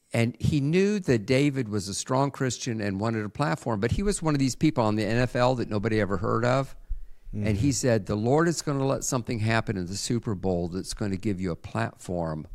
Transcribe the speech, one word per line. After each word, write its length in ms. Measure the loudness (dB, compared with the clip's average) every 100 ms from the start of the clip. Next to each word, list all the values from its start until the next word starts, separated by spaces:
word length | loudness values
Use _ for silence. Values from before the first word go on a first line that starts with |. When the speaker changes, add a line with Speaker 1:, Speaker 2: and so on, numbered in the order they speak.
| _
Speaker 1:
and 240 | 0 0 2
he 220 | 0 2
knew 400 | 2 2 2 0
that 260 | 2 2 4
David 420 | 2 2 0 -2
was 200 | -4 -4
a 60 |
strong 360 | -6 0 2 2
Christian 500 | 0 -4 -2 -4 -2
and 200 | -2 0
wanted 240 | 0 -2
a 60 | -4
platform, 500 | -4 -2 -2 -2 0
but 120 | 0
he 100 | 2
was 200 | 0 0
one 120 | 0
of 40 | 2
these 160 | 2
people 300 | 2 2 4
on 120 | 2 2
the 80 | 2
N 100 | 2
F 180 | 2
L 200 | 2 2 2
that 140 | -2
nobody 300 | -2 0 2
ever 180 | 2 0
heard 260 | 0 0
of. 320 | 2 2 -2 -8 -6 -6 -6 -12 -10
And 220 | -4 0 2
he 120 | 2
Speaker 2:
Mm-hmm. 40 |
Speaker 1:
said, 340 | 2 2 2 0
"The 80 |
Lord 320 | -2 2 4 4
is 140 | 0
gonna 260 | -2 -2 0
let 180 | -2
something 340 | -2 -2 -2 -2
happen 400 | 2 2 2 -4
in 80 | -4
the 100 | -6
Super 380 | -2 -2 -2
Bowl 340 | -4 0 0 0
that's 240 | -4 -6
gonna 240 | -6 -4 -2
give 240 | -2 -2
you 100 | -2
a 60 | -4
platform 880 | -6 -4 -4 -6 -6 -4 -2 -4 -8